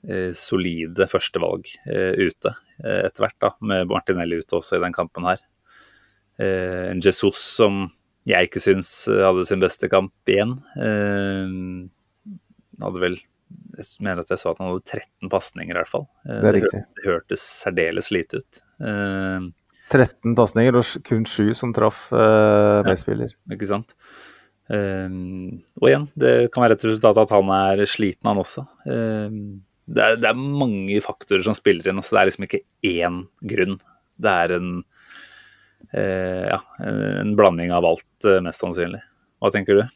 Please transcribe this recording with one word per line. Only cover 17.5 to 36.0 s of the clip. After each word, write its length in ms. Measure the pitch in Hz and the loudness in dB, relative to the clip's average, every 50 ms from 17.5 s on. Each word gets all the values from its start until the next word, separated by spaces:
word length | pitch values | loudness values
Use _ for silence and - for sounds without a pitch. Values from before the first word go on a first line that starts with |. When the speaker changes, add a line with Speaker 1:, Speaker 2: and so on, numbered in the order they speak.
| - - - | -10 -6 -6
Speaker 1:
særdeles 480 | 104 92 87 82 82 87 92 90 - | -4 -2 0 -2 -2 -2 -4 -6 -4
lite 260 | 107 92 82 _ - - | -4 -4 -4 _ -8 -12
ut. 240 | 131 _ _ - _ _ _ _ | -12 _ _ -20 _ _ _ _
Eh, 600 | - 117 104 101 101 101 98 98 95 95 95 92 92 90 90 _ _ _ _ _ _ - | -8 -6 -4 -4 -4 -4 -4 -4 -4 -4 -6 -6 -8 -10 -14 _ _ _ _ _ _ 2
Speaker 2:
Tretten 460 | - 143 127 120 - _ _ 117 117 | 4 4 4 4 2 _ _ -2 4
pasninger 400 | 120 120 101 - 113 117 127 123 | 4 4 4 4 4 4 6 6
og 80 | 123 117 | 4 2
sj-, 180 | - - - - | 2 -4 -10 -4
kun 200 | - 127 110 113 | -2 0 0 0
sju 280 | - - - 107 104 117 | -2 0 2 2 2 2
som 160 | - - 123 113 | 0 -4 -4 0
traff, 380 | - 113 113 - - - - | 2 2 2 2 0 -10 -2
eh, 60 | - 117 | 2 4
Speaker 1:
Ja. 680 | 110 110 110 107 107 107 104 104 104 104 104 104 101 | 6 6 6 6 6 6 6 6 6 6 4 4 4
Speaker 2:
medspiller. 480 | 101 95 92 - - 107 107 120 113 _ _ _ - | 2 0 0 0 -4 -4 -4 -4 -8 _ _ _ -12
Speaker 1:
Ikke 160 | - 98 101 | -10 -8 -6
sant? 280 | 98 101 101 113 _ _ _ _ - - - - - - _ _ _ _ _ _ _ | -4 -4 -6 -6 _ _ _ _ -20 -20 -20 -20 -20 -20 _ _ _ _ _ _ _
Eh, 380 | - 104 101 98 95 95 95 92 95 92 92 90 95 92 92 92 - 85 _ _ _ - | -4 -2 -2 -2 -4 -4 -6 -6 -8 -8 -8 -10 -10 -10 -10 -12 -12 -14 _ _ _ 2
og 60 | - - | 4 4
igjen, 200 | 135 143 147 143 _ - | 4 4 2 -6 _ 0
det 340 | 135 127 123 120 120 120 | 2 4 4 4 4 2
kan 120 | - - 123 | 2 4 6
være 100 | 117 110 | 6 4
et 100 | 101 - | 4 2
resultat 340 | 117 110 110 110 113 104 110 | -2 -2 4 4 6 6 6
at 120 | 110 - | 4 6
han 200 | 110 101 95 98 | 4 2 4 4
er 360 | 95 95 95 95 95 98 104 | 2 2 2 2 2 2 2
sliten, 400 | 98 - - 110 98 - _ _ | 0 0 -2 -2 -2 -2 _ _
han 100 | 110 104 101 | 0 0 0
også. 300 | 92 - - - 135 - _ _ _ | -2 -4 -6 -12 -12 -14 _ _ _
Eh, 440 | 139 131 117 113 113 110 107 107 104 110 107 104 101 98 98 95 _ _ _ _ - | -6 -4 -4 -2 -4 -4 -4 -6 -8 -8 -10 -10 -12 -14 -16 -20 _ _ _ _ -4
det 160 | 110 113 107 | 0 2 4
er, 120 | 110 113 117 | 4 2 2
det 80 | 117 | 2
er 80 | 110 113 | 0 0
mange 640 | 123 131 139 143 143 139 127 107 98 95 95 101 104 | 0 -4 -4 -2 -2 0 0 -2 -4 -4 -2 -2 -2
faktorer 400 | 107 - - _ - _ 101 95 | -2 -2 -10 _ -4 _ 0 0
som 120 | 90 107 110 | 0 0 -4
spiller 340 | - _ 104 98 82 82 95 | 0 _ 2 2 2 2 -4
inn, 80 | 92 | -4
altså 160 | 98 98 - | -4 -4 0
det 80 | - 104 | 2 4
er 80 | 95 95 | 4 4
liksom 180 | 92 - 98 | 2 -2 -10
ikke 180 | 87 - 101 - _ _ _ - | -6 -6 -8 -8 _ _ _ -4
én 440 | 104 87 85 85 87 87 90 92 - _ _ | -2 -2 0 -2 -2 -4 -6 -10 -14 _ _
grunn. 380 | - 104 - - 92 92 98 95 _ _ _ _ _ _ _ _ | -12 -8 -2 -2 0 0 -2 -6 _ _ _ _ _ _ _ _
Det 80 | - 107 | -2 0
er 220 | 98 87 85 87 90 87 | 2 2 0 0 0 -2
en, 260 | 90 90 90 90 87 _ _ _ _ _ - - - - - - - _ _ _ _ _ _ _ - - - | -2 -4 -8 -8 -10 _ _ _ _ _ -20 -20 -20 -20 -20 -20 -20 _ _ _ _ _ _ _ -20 -10 -6
eh, 560 | - | -4